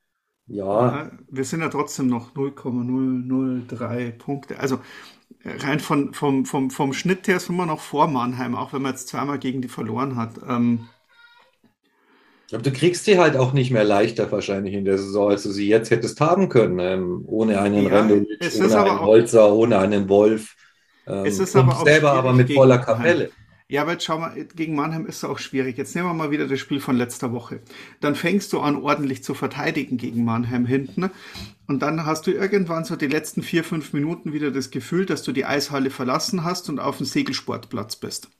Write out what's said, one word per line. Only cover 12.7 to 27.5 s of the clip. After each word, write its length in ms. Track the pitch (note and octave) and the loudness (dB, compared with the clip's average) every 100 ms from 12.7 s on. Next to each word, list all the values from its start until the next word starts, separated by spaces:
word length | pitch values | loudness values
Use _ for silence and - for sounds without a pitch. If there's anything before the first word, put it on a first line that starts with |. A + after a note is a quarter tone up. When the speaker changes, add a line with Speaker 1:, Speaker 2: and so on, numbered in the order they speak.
Speaker 1:
kriegst 340 | B2+ E3 F3 - | 0 0 0 2
sie 120 | F#3+ | 6
halt 180 | E3 C3+ | 6 4
auch 160 | B2+ | 2
nicht 200 | C#3 B2+ | 2 2
mehr 100 | A#2 | 2
leichter 480 | G#2+ G2+ A2+ A2+ G2+ | 2 4 2 0 -2
wahrscheinlich 440 | G#2 F#2 G2 G2 | -2 -2 -4 -4
in 100 | G2+ | -4
der 140 | G2 G2 | 0 0
Saison, 320 | G2 G2+ G#2 | 0 0 2
als 120 | G2+ | 2
du 80 | G#2+ | 0
sie 160 | G2 G2+ | -4 2
jetzt 240 | A2 A2 | 2 4
hättest 300 | A2+ A#2+ - | 0 0 0
haben 280 | D3+ F#3 F#3 | 2 4 4
können, 300 | C3 G#2 F2+ | 4 4 2
ähm, 460 | F2+ F#2+ F2+ F2+ - | -2 -2 -2 -6 -4
ohne 340 | G#2+ A2 G2+ | 0 2 2
einen 220 | G2+ G#2 | 2 2
Speaker 2:
Ja, 180 | G2 G2+ | 4 4
Speaker 1:
Rendulic, 360 | G#2+ G#2 G2+ G#2+ | 6 4 2 -4
Speaker 2:
es 160 | F3 | -4
ist 160 | - G3 | 2 4
Speaker 1:
ohne 60 | A2 | 6
Speaker 2:
aber 140 | G3 | 4
Speaker 1:
einen 80 | D#3+ | 2
Speaker 2:
auch 60 | D#3+ | 8
Speaker 1:
Holzer, 460 | A2+ A#2 A#2 G#2 | 8 8 8 8
ohne 260 | G#2 A#2 G#2+ | 6 4 4
einen 280 | G2 G#2 F#2+ | 2 0 4
Wolf, 460 | G2+ G#2+ A2 - - _ _ _ _ - | 6 6 4 -4 -18 _ _ _ _ -10
ähm, 180 | G2 G2 | -4 -2
Speaker 2:
es 140 | G2 | -2
ist 160 | F#2+ - | 2 6
Speaker 1:
und 60 | |
Speaker 2:
aber 180 | B2+ B2+ | 6 6
auch 40 | |
Speaker 1:
selber 260 | D3 D3+ D3+ | 6 6 6
Speaker 2:
schwierig 80 | C3+ | 4
Speaker 1:
aber 120 | B2+ | 4
mit 140 | B2+ B2+ | 4 6
Speaker 2:
gegen 140 | C#3 | 8
Speaker 1:
voller 160 | C3 B2 | 8 8
Speaker 2:
Mannheim. 200 | B2+ A2+ | 4 0
Speaker 1:
Kapelle. 320 | C#3+ E3+ G2+ - - _ _ | 2 2 0 -8 -20 _ _
Speaker 2:
Ja, 140 | C#3 | -4
aber 100 | D3 | -2
jetzt 100 | E3+ | -4
schau 140 | - D#3+ | -4 -4
mal, 240 | E3 - - | -6 -10 -14
gegen 220 | - D#3+ D3+ | -8 -4 -2
Mannheim 300 | D3+ D#3+ - | -2 -4 -8
ist 100 | - | -8
es 80 | |
auch 160 | D3 C#3 | -8 -8
schwierig. 360 | - C3+ C3 A#2+ | -6 -4 -4 -4
Jetzt 200 | B2+ E3+ | -8 -4
nehmen 100 | F3+ | -4
wir 80 | |
mal 160 | E3 D3+ | -4 -4
wieder 160 | D3 C#3+ | -2 -2
das 140 | C3+ | -4
Spiel 180 | - C#3+ | -4 -6
von 180 | C#3 B2 | 0 0
letzter 360 | A#2+ - B2+ | -2 -4 -6
Woche. 300 | A#2 - | -6 -8